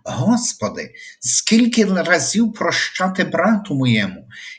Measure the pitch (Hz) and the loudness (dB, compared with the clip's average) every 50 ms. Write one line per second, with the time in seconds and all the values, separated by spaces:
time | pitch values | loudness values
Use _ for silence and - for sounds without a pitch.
0 | - - - 117 160 208 247 226 - - - - 107 98 - 85 76 - _ - | -12 -10 -6 -2 2 2 2 2 0 -6 -6 -6 -6 -6 -6 -8 -12 -12 _ -20
1 | - - - _ - - - - - - 220 226 247 233 - 233 208 185 190 175 | -20 -20 -20 _ -6 -4 -4 -2 0 2 4 4 4 4 4 2 2 4 2 0
2 | 156 165 180 160 131 - - 208 233 208 - - 196 175 - - - - - - | 2 2 2 0 0 0 0 0 0 0 0 -2 -2 -2 0 0 -2 -4 -2 -2
3 | 185 185 190 185 170 - - 160 175 214 226 202 - - 143 135 131 123 110 107 | -2 -2 0 0 -2 0 0 0 2 2 2 0 0 -4 -2 0 2 4 4 2
4 | 101 92 - - - - - - - - - | 2 -2 -4 -10 -18 -20 -20 -18 -18 -18 -18